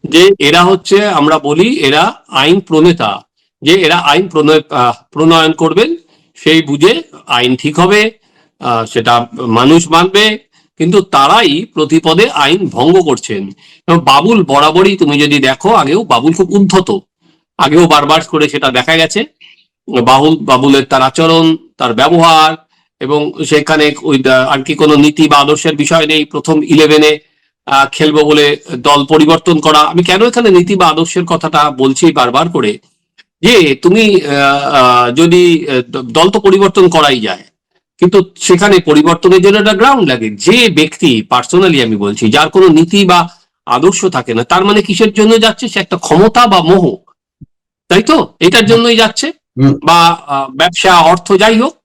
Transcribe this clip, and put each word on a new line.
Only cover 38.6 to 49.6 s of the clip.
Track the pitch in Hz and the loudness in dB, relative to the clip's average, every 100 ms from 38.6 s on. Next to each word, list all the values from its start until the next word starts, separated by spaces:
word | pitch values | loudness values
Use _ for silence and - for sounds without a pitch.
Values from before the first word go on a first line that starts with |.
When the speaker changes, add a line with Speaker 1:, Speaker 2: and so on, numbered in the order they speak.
| 208 185 | 2 0
Speaker 1:
পরিবর্তনের | 165 151 156 165 185 185 | 2 2 2 0 2 4
জন্য | 196 214 | 2 2
একটা | 208 | 0
গ্রাউন্ড | 196 254 269 165 | 0 0 2 0
লাগে। | 120 110 | -2 -6
যে | 104 - 240 226 | -4 0 2 2
ব্যক্তি, | 151 156 - 160 - - | 0 -2 -2 -2 -2 -2
personally | 127 - 180 190 143 | -4 0 0 2 0
আমি | 113 107 | -2 -2
বলছি, | 101 101 110 | -4 -2 -2
যার | 143 160 | 0 0
কোনো | 190 185 | 2 4
নীতি | 156 170 202 190 | 4 2 0 2
বা | 175 175 _ _ _ - | 0 -2 _ _ _ -6
আদর্শ | 127 170 190 185 | 0 0 0 -4
থাকে | 143 120 | -4 -6
না, | 113 | -6
তার | 120 175 202 | -2 0 0
মানে | 208 | -2
কিসের | 208 190 214 | -2 -2 0
জন্য | 202 214 226 | 2 2 2
যাচ্ছে? | 220 220 247 | 0 -4 -8
সে | 202 | -8
একটা | 190 180 | -6 -8
ক্ষমতা | - 160 214 240 240 | 0 2 4 2 2
বা | 185 | 2
মোহ, | 165 190 160 98 _ _ _ _ - _ _ _ _ | 2 2 0 -4 _ _ _ _ -20 _ _ _ _
তাই | 196 | -2
তো? | - 320 - _ | 2 -2 -2 _
এটার | 170 233 208 | 0 0 2
জন্যই | 226 233 226 | 2 2 0
যাচ্ছে। | 220 - 294 | 0 -2 -8
Speaker 2:
হুম। | - _ - | -10 _ -2